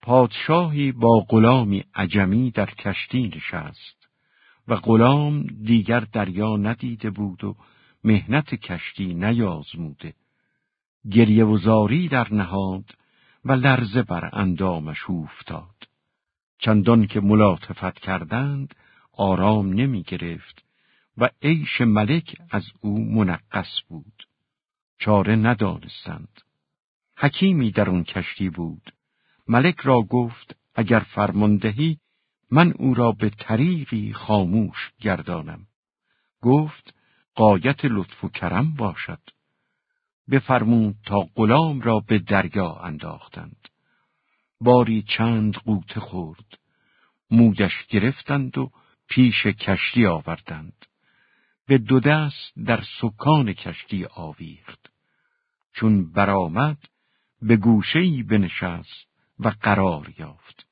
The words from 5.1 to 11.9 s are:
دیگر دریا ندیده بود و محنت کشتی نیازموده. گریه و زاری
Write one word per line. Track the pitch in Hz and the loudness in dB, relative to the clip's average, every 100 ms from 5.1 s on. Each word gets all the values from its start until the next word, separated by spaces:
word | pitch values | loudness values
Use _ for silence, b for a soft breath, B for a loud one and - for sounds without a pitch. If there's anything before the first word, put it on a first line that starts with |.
| 143 147 147 | 4 0 -4
دیگر | 147 104 107 117 107 117 | -6 -10 0 0 2 -2
دریا | 110 113 98 92 107 107 | -2 -6 -6 -4 -2 -2
ندیده | 104 113 127 113 110 | -4 -4 -8 -8 -8
بود | 98 104 90 | -6 -8 -8
و | 104 - b b b b | -12 -12 b b b b
محنت | 110 107 - 131 147 | 0 0 2 -2 -2
کشتی | 117 - 87 - - 95 | -10 -10 -12 -12 -10 -8
نیازموده. | 87 101 117 107 80 73 82 80 71 78 - _ _ _ _ _ _ _ _ 113 | -4 -2 0 -2 -6 -12 -12 -12 -12 -18 -20 _ _ _ _ _ _ _ _ 0
گریه | 101 113 107 | 4 6 6
و | 110 107 | 4 2
زاری | 92 110 104 | 2 2 2